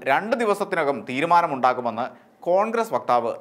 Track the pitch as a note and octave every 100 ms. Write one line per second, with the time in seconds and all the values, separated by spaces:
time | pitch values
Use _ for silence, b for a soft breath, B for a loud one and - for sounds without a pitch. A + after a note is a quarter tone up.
0 | C3 C#3+ G3+ A#3 A3+ G3+ G3 E3+ C#3+ C3+
1 | G#2 B2+ E3 F3 E3+ C3+ B2+ B2 A#2+ A2
2 | B2 - _ _ - F3+ A3 A#3 A3+ C3
3 | - A#2+ A#2 -